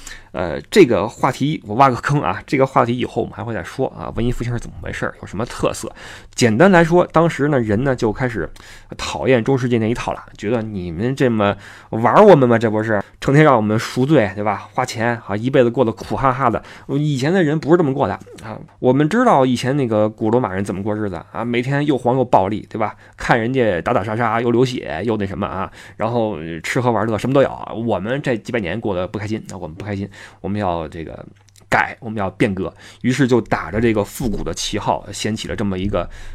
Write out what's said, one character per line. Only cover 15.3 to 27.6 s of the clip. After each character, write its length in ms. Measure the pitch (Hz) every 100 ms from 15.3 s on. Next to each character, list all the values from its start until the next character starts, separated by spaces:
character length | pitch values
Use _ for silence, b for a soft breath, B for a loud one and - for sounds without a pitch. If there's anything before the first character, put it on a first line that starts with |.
| 104
一 120 | 123
辈 140 | 139
子 60 | 120
过 160 | 117 113
得 60 |
苦 240 | 120 - 104
哈 160 | 131
哈 160 | 123 127
的。 120 | - - B B
以 280 | 139 151 139
前 160 | 139
的 100 | 190
人 160 | 156 156
不 140 | 131
是 60 | 175
这 60 |
么 100 | 151
过 120 | 135 107
的 60 | 95 - -
啊。 160 | 110 107 - -
我 120 | 123
们 160 | 131 151
知 160 | 226
道 220 | 247 160 131
以 100 | 123
前 220 | 127 147
那 100 | 123
个 220 | 107 107
古 200 | 110 110
罗 120 | 120
马 120 | 113
人 80 | 92
怎 120 | 101 95
么 80 |
过 100 | 104
日 160 | 107 107
子 140 | 85 -
啊， 140 | 90 120
每 160 | 120
天 240 | 127 143 147
又 120 | 127
黄 200 | 123 131
又 80 | 123
暴 220 | 120 95
力， 180 | 110 -
对 80 | 113
吧？ 180 | 107 - b b
看 240 | - 127
人 140 | 113
家 260 | 131 110 87
打 120 | 87
打 100 | 123
杀 100 | 98
杀， 280 | 110 117 113
又 100 | 120
流 140 | 120 131
血， 360 | 127 - 78 110
又 100 | 110
那 100 | 98
什 120 | 87
么 100 | 87
啊， 240 | 85 92 B B B
然 160 | 110
后 260 | 117 110 85 80 82
吃 180 | - 139
喝 100 | 123
玩 160 | 110 110
乐 100 | 104
什 100 | 120
么 60 |
都 80 | 139
有。 80 | 131 -